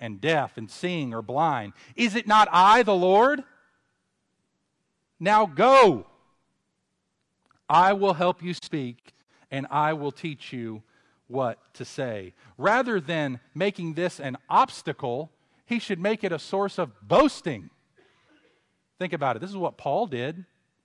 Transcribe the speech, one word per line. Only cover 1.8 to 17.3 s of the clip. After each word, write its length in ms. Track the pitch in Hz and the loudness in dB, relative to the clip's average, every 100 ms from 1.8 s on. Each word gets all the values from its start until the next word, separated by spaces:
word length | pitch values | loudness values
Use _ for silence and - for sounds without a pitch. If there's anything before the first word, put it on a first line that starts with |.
| - | -18
Is 200 | - 240 208 | -6 -4 -4
it 100 | 208 | 2
not 220 | 214 214 | 4 6
I, 320 | 175 190 226 | 6 6 6
the 120 | 214 | 4
Lord? 500 | 190 180 196 247 294 - _ _ _ _ _ _ _ _ _ _ _ _ _ _ _ _ _ | 2 4 4 4 2 -6 _ _ _ _ _ _ _ _ _ _ _ _ _ _ _ _ _
Now 260 | 170 214 160 | 2 2 2
go. 600 | 139 233 269 233 127 - _ _ _ _ _ _ _ _ _ _ _ _ _ _ _ - | 2 6 8 8 4 -4 _ _ _ _ _ _ _ _ _ _ _ _ _ _ _ 0
I 240 | 156 185 | 4 4
will 220 | 202 196 | 4 0
help 280 | 160 180 180 | 0 0 -2
you 120 | 175 | -6
speak, 600 | 170 - 156 127 120 _ _ _ _ _ | -10 -8 -8 -8 -12 _ _ _ _ _
and 160 | 135 135 | -10 -4
I 220 | 143 151 | -2 0
will 200 | 156 143 | -2 -6
teach 400 | - 170 147 - | -10 -12 -12 -14
you 300 | 127 113 110 - _ _ _ _ | -12 -12 -14 -18 _ _ _ _
what 320 | 131 127 113 _ | -6 -6 -6 _
to 100 | - | -18
say." 500 | 127 - 131 107 92 - _ - | -14 -10 -8 -8 -12 -20 _ -4
Rather 440 | 151 233 262 214 | 0 0 0 -4
than 400 | 143 165 147 123 - | -4 -4 -4 -6 -12
making 420 | 151 196 196 170 | -4 -4 -4 -8
this 260 | 156 180 - | -6 -6 -6
an 160 | 139 127 - | -12 -12 -2
obstacle, 840 | 185 254 - - - 131 120 156 _ _ _ _ | 0 2 -2 -10 -8 -8 -8 -10 _ _ _ _
he 120 | 233 | -8
should 200 | - 190 | -6 -4
make 240 | 190 220 | -2 -2
it 100 | 190 | -4
a 60 | 165 | -6
source 400 | - 196 202 - | -4 -4 -4 -4
of 140 | 160 - | -8 -10
boasting. 680 | 101 175 285 | 0 4 4